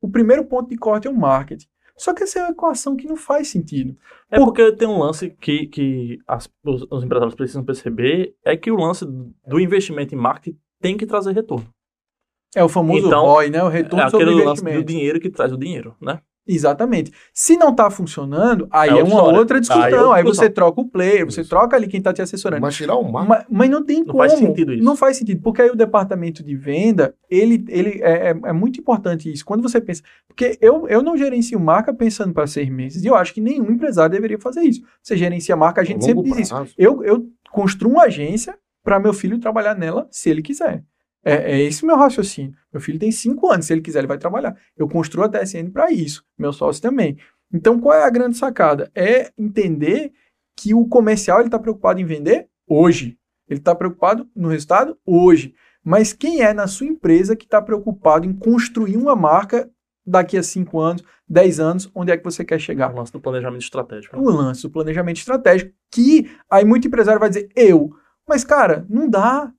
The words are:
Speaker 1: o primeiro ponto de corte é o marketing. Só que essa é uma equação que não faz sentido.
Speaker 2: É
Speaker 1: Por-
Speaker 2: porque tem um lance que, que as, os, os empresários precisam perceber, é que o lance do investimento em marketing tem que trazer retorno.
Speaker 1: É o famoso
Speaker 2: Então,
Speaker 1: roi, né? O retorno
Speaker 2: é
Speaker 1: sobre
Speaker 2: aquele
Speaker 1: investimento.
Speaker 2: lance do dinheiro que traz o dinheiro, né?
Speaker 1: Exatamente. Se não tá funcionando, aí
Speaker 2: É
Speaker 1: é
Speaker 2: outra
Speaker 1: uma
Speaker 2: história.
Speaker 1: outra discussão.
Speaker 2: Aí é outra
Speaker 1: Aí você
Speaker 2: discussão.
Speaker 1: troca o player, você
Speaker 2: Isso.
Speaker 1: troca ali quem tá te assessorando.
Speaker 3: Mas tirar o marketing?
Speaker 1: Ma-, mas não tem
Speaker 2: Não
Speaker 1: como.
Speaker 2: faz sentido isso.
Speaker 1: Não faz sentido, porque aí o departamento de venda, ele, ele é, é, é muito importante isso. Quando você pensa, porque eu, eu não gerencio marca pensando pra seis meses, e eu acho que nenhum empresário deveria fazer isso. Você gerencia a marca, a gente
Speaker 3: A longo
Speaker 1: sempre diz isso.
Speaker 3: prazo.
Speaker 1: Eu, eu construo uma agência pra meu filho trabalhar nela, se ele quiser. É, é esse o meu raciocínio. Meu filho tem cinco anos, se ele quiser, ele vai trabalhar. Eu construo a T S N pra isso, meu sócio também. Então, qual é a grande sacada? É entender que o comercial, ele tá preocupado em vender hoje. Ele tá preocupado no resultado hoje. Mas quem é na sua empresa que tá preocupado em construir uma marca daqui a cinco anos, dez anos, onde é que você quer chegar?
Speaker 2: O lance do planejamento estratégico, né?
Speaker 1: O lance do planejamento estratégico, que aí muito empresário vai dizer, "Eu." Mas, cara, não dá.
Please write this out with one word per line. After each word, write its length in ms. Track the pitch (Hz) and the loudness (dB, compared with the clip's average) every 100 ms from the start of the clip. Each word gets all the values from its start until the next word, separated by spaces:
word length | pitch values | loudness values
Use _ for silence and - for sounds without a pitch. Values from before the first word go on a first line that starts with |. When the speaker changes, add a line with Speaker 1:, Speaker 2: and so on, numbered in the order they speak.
Speaker 1:
o 80 | 190 | -2
primeiro 360 | 220 220 277 311 | 0 2 2 2
ponto 240 | 254 247 | -6 -6
de 80 | 233 | -6
corte 300 | 220 214 254 | -2 -2 -2
é 40 | |
o 40 | 254 | -2
marketing. 500 | 147 135 139 - _ _ _ _ | 2 0 -2 -16 _ _ _ _
Só 160 | - | -6
que 100 | 359 | -4
essa 160 | 392 370 | -6 -4
é 40 | |
uma 80 | 349 | -6
equação 440 | 339 330 247 277 262 | -4 -4 -4 -6 -8
que 100 | 285 | -8
não 100 | 311 | -12
faz 340 | - 285 302 | -4 -4 -2
sentido. 460 | 226 156 143 131 - _ _ _ | -6 -6 -6 -8 -10 _ _ _
Speaker 2:
É 60 | 214 | 2
Speaker 1:
Por- 80 | 247 | 2
Speaker 2:
porque 260 | 226 226 | 4 2
tem 160 | 214 226 | 4 -2
um 100 | 202 | 0
lance 320 | 147 156 185 _ | -2 -4 -10 _
que, 280 | - 147 147 | -4 -4 -4
que 500 | 151 139 131 120 117 - | -6 -4 -4 -8 -12 -8
as, 220 | 123 - _ 143 | -8 -8 _ -6
os, 220 | 131 - | -6 -6
os 140 | 135 | -8
empresários 320 | 123 123 117 - | -4 -2 -2 -4
precisam 280 | 135 139 | -8 -8
perceber, 680 | 131 131 123 117 127 165 185 _ | -8 -8 -8 -4 -2 -2 -4 _
é 140 | - 160 | -4 -4
que 140 | 226 | -2
o 40 | 220 | -2
lance 280 | 165 175 156 | -2 -4 -8
do 540 | 131 123 _ 135 147 | -12 -16 _ -4 -2
investimento 560 | 180 196 190 147 143 139 | 0 0 -2 -8 -10 -4
em 20 | |
marketing 400 | 120 143 - 160 _ _ | -4 -4 -12 -18 _ _
tem 160 | 180 208 | -6 -6
que 80 | 220 | -4
trazer 280 | 208 196 | -4 -2
retorno. 340 | 196 220 123 113 _ _ _ _ _ _ _ _ 202 | -4 -4 -10 -12 _ _ _ _ _ _ _ _ 0
Speaker 1:
É 80 | |
o 40 | 170 | 2
famoso 360 | 180 160 170 175 | 2 0 2 2
Speaker 2:
Então, 160 | 151 | 4
Speaker 1:
roi, 260 | 156 151 147 | 6 6 4
né? 140 | 156 | 0
O 60 | 180 | -2
retorno 340 | 165 160 180 | -2 -2 0
Speaker 2:
é 60 | 131 | 2
Speaker 1:
sobre 160 | 143 165 | 4 4
Speaker 2:
aquele 160 | 170 | 4
Speaker 1:
investimento. 360 | 147 147 175 151 | 2 0 -4 -6
Speaker 2:
lance 60 | |
do 40 | 156 | -4
dinheiro 320 | 160 143 160 | -4 -4 -4
que 100 | 180 | -6
traz 240 | - 123 | -4 -4
o 40 | 131 | -4
dinheiro, 380 | 147 147 113 _ | -10 -12 -14 _
né? 180 | 135 151 _ _ - | -12 -12 _ _ -6
Speaker 1:
Exatamente. 680 | 170 147 143 240 202 151 _ _ | 0 0 0 -2 -2 -4 _ _
Se 220 | - - 339 | -8 2 6
não 180 | 311 | 6
tá 160 | 240 208 | 4 2
funcionando, 800 | 202 170 - 139 147 226 220 - | 0 -10 -8 -6 0 0 0 0
aí 180 | 156 151 | 2 4
Speaker 2:
É 40 | |
Speaker 1:
é 20 | 143 | 6
Speaker 2:
outra 100 | 170 | 6
Speaker 1:
uma 80 | 214 | 6
Speaker 2:
história. 180 | 165 180 | 6 6
Speaker 1:
outra 200 | 226 269 | 4 2
discussão. 220 | 233 - | 2 2
Speaker 2:
Aí 100 | - | 4
é 80 | 254 | 4
outra 140 | 254 196 | 6 6
Speaker 1:
Aí 60 | |
você 60 | 175 | 4
Speaker 2:
discussão. 220 | 202 220 | 4 2
Speaker 1:
troca 280 | 202 175 170 | 4 2 2
o 80 | 247 | -6
player, 340 | 190 185 202 165 | -2 2 2 0
você 160 | 131 | -6
Speaker 2:
Isso. 80 | 165 | -2
Speaker 1:
troca 260 | 180 233 262 | 2 4 2
ali 100 | 202 | 0
quem 140 | 190 | -4
tá 100 | 190 | -4
te 100 | 185 | -4
assessorando. 400 | 185 190 196 151 | -8 -6 -6 -4
Speaker 3:
Mas 140 | 139 143 | -4 -6
tirar 200 | 151 135 | -4 -2
o 120 | 190 | -2
marketing? 200 | 117 196 | -4 0
Speaker 1:
Ma-, 160 | 220 - | 0 0
mas 200 | 208 262 | -2 -2
não 160 | 285 294 | -2 -2
tem 140 | 302 | -4
Speaker 2:
Não 60 | 330 | -2
Speaker 1:
como. 100 | 262 | 0
Speaker 2:
faz 160 | 277 | 2
sentido 400 | 302 202 156 160 | 4 2 0 -2
isso. 100 | 117 | 0
Speaker 1:
Não 120 | 240 285 | 0 2
faz 200 | 269 269 | 0 0
sentido, 240 | 220 180 | -4 -4
porque 200 | 226 220 | -4 2
aí 80 | 240 | 2
o 60 | 233 | 2
departamento 680 | 214 208 196 190 170 160 | 2 2 0 -4 -6 -10
de 120 | 147 139 | -10 -10
venda, 600 | 143 147 220 190 139 - _ | -6 -2 0 2 0 -2 _
ele, 340 | 180 226 233 - | 0 2 0 0
ele 320 | 180 208 202 | -2 -2 0
é, 300 | 175 170 180 | 0 2 0
é, 80 | 165 | -2
é 80 | - | -4
muito 300 | 165 226 254 | -2 -2 -4
importante 500 | - 220 190 165 160 | -2 -2 -2 -6 -8
isso. 140 | 147 - | -14 -6
Quando 160 | 214 | -4
você 180 | 240 233 | -2 -2
pensa, 220 | 226 175 _ _ _ | -4 -12 _ _ _
porque 300 | - 247 - | -4 -4 4
eu, 280 | 220 311 214 | 4 4 2
eu 120 | 214 | 0
não 120 | 294 330 | 2 -2
gerencio 440 | 277 247 233 220 | -2 -2 -2 -2
marca 340 | 160 175 240 | 2 2 0
pensando 400 | 240 226 208 196 | -2 -4 -2 -4
pra 140 | 160 147 | -2 -4
seis 200 | 151 139 | -4 -6
meses, 340 | 131 131 160 | -6 -8 -6
e 40 | 190 | 2
eu 80 | 233 | 2
acho 180 | 175 | 2
que 60 | - | -4
nenhum 320 | 220 285 214 | -4 -2 -2
empresário 400 | 240 302 180 160 | 0 0 2 2
deveria 280 | 196 214 214 | 2 -4 -6
fazer 220 | 247 269 | -8 0
isso. 180 | 330 - _ _ | 0 0 _ _
Você 140 | - 196 | -6 -2
gerencia 380 | 175 175 165 | -2 -4 -2
a 40 | 170 | 2
marca, 220 | 160 170 | 2 2
a 60 | 175 | -2
gente 180 | - | -2
Speaker 3:
A 40 | 117 | 0
longo 100 | 233 | 0
Speaker 1:
sempre 80 | 254 | 0
diz 160 | 247 202 | -2 -4
isso. 80 | 131 | -6
Speaker 3:
prazo. 180 | 139 - | -10 4
Speaker 1:
Eu, 240 | 190 269 | 4 4
eu 220 | 220 226 - _ _ | 0 0 -2 _ _
construo 420 | - 196 196 226 | -4 -4 -2 2
uma 100 | 294 302 | 4 4
agência 520 | 147 143 214 370 392 _ _ | 2 -6 -6 -8 -16 _ _
pra 160 | - 196 | -2 0
meu 140 | 208 | 2
filho 260 | 196 185 233 | -2 -4 -4
trabalhar 360 | 233 220 208 208 | -4 -2 -4 -4
nela, 320 | 160 190 302 | -4 -6 -8
se 180 | - - | -6 -2
ele 120 | 156 | -2
quiser. 420 | 156 285 330 160 - _ _ _ | -4 -6 -6 -6 -14 _ _ _
É, 280 | - 151 - | -2 -2 0
é 80 | 139 | -2
esse 220 | 143 151 | -2 -2
o 20 | 320 | 0
meu 100 | 302 | 4
raciocínio. 540 | 277 240 202 - 135 - _ | 4 2 -6 -8 -14 -14 _
Meu 80 | 147 | -12
filho 160 | - 160 | -10 -4
tem 140 | 214 | -4
cinco 400 | 220 233 285 370 | -2 -4 -2 0
anos, 160 | 190 165 | 0 0
se 60 | |
ele 80 | 165 | -4
quiser, 180 | 160 151 | -2 -4
ele 80 | 135 | -4
vai 100 | 143 | -6
trabalhar. 400 | 175 202 127 - _ _ | -6 -6 -8 -10 _ _
Eu 120 | 151 | -4
construo 360 | 165 156 - | -4 -4 -2
a 60 | 208 | -2
T 80 | 208 | -2
S 180 | 196 185 | -6 -8
N 140 | 170 | -10
pra 220 | 202 330 | -2 0
isso, 320 | 269 147 - _ _ | 0 -4 -10 _ _
meu 160 | 143 | -8
sócio 300 | 143 147 147 | -4 -4 -4
também. 340 | 247 269 170 147 _ _ _ | -4 -2 -2 -4 _ _ _
Então, 260 | 170 214 240 | 0 2 2
qual 140 | 254 | 4
é 100 | 311 | 4
a 60 | 285 | 4
grande 260 | 240 247 233 | 2 -2 -2
sacada? 540 | 269 254 165 143 - - | -6 0 2 2 -4 -4
É 340 | 185 254 - - | 2 2 0 -8
entender 720 | 214 202 190 151 151 233 285 _ _ _ _ - | -6 -2 -2 -2 -2 -2 -4 _ _ _ _ -12
que 160 | 208 | 0
o 100 | 220 233 | 2 4
comercial, 520 | 247 214 214 202 185 | 4 4 0 2 2
ele 100 | 233 | 2
tá 80 | 226 | -2
preocupado 400 | 226 214 185 185 | -6 -2 -2 -2
em 60 | 175 | -4
vender 420 | 151 147 339 - _ _ | -4 0 0 -2 _ _
hoje. 520 | 151 175 170 120 - _ _ _ | 4 4 4 -4 -14 _ _ _
Ele 120 | 139 | -4
tá 160 | 175 170 | -2 0
preocupado 520 | 180 175 180 226 - - | -2 -2 0 0 -4 -6
no 120 | 165 | -4
resultado 480 | 156 147 190 277 - - | -4 0 0 0 -6 2
hoje. 480 | 175 180 165 131 _ _ _ - | 4 6 6 2 _ _ _ 0
Mas 260 | 190 220 | 2 2
quem 300 | - 302 330 | -2 -4 2
é 120 | 220 208 | 2 2
na 100 | 196 | -4
sua 220 | - 277 | -6 -8
empresa 480 | 320 - 165 190 220 | -4 2 2 2 -4
que 120 | _ | _
tá 140 | 214 | 0
preocupado 640 | 208 214 214 196 - 156 175 | 0 -6 -6 0 2 2 0
em 80 | |
construir 640 | 190 226 240 233 226 208 214 | -4 0 0 0 -4 -2 0
uma 180 | 277 247 | 0 2
marca 540 | 156 165 202 240 262 _ _ _ | 4 2 2 -4 -6 _ _ _
daqui 320 | - 185 175 190 | 0 0 2 -4
a 60 | |
cinco 380 | 175 185 175 165 | -4 -6 -6 -2
anos, 240 | 160 175 _ _ _ | -2 -4 _ _ _
dez 300 | 160 185 151 | 4 4 4
anos, 280 | 156 180 185 | -2 -2 -8
onde 180 | 190 180 | -8 -2
é 60 | 170 | -2
que 60 | |
você 200 | 175 - | -4 -10
quer 140 | 175 160 | -6 -6
chegar? 340 | 151 147 131 | -6 -4 -4
Speaker 2:
O 60 | 123 | -4
lance 140 | 117 | -12
do 60 | - | -10
planejamento 420 | 139 127 123 123 | -8 -6 -8 -10
estratégico, 540 | 120 135 120 107 107 - | -12 -10 -10 -14 -16 -4
né? 60 | |
Speaker 1:
O 80 | 269 | 0
lance 320 | 165 135 127 | 0 -2 -6
do 80 | 143 | -10
planejamento 460 | 156 156 160 175 170 | -6 -6 -4 -6 -8
estratégico, 540 | - 254 240 185 185 _ _ | -6 -2 2 2 0 _ _
que 400 | - 254 311 - - _ | 0 4 4 2 -14 _
aí 160 | 196 208 | 4 4
muito 220 | 254 254 | 2 2
empresário 320 | 247 208 214 | 0 2 2
vai 100 | 214 | 2
dizer, 180 | 196 202 - | -2 -6 4
"Eu." 360 | 220 165 147 - _ _ - | 6 6 2 -8 _ _ -4
Mas, 160 | 294 | -4
cara, 440 | - 294 208 156 180 | 0 2 2 0 -2
não 180 | 220 302 | -2 0
dá. 440 | 208 220 269 285 | 0 0 0 -6